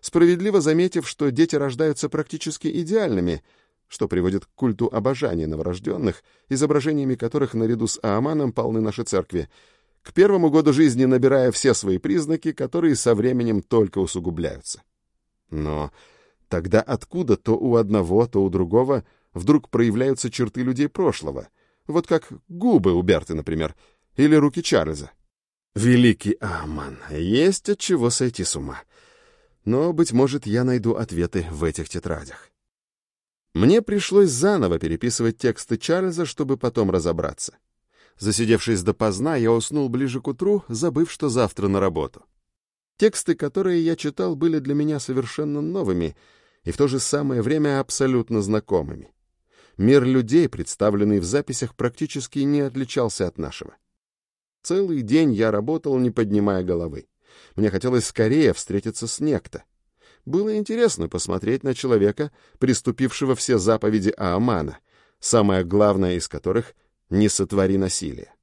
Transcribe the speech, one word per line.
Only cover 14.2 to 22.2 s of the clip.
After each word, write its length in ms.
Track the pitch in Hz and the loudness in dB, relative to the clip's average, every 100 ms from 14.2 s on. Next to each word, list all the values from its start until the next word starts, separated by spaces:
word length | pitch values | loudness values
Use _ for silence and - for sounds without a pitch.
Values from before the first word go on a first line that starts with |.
| 87 82 80 - - - _ _ _ _ _ _ _ | -6 -4 -6 -8 -14 -16 _ _ _ _ _ _ _
Но 420 | 78 76 76 73 _ _ _ _ _ _ | -8 -4 -4 -6 _ _ _ _ _ _
тогда 340 | 90 87 107 | -6 0 0
откуда 540 | - 117 - - - 101 | 0 -6 -6 -6 0 0
то 220 | - 110 | 2 0
у 180 | 131 117 | 2 2
одного, 500 | 107 107 85 98 120 | 2 0 2 2 2
то 160 | 104 | 2
у 60 | 98 | 0
другого 540 | 90 87 107 131 135 - _ _ | 0 2 2 2 0 -2 _ _
вдруг 360 | - 90 147 - | -8 2 2 2
проявляются 640 | 117 120 107 131 131 123 | 0 2 2 0 -2 -4
черты 300 | - 117 123 | -4 -4 -2
людей 260 | 123 127 143 | -4 -2 -2
прошлого? 640 | - 175 - 78 67 - _ _ _ - | 0 -2 -2 -6 -10 -12 _ _ _ -4
Вот 200 | 151 170 | -4 0
как 220 | 165 | -2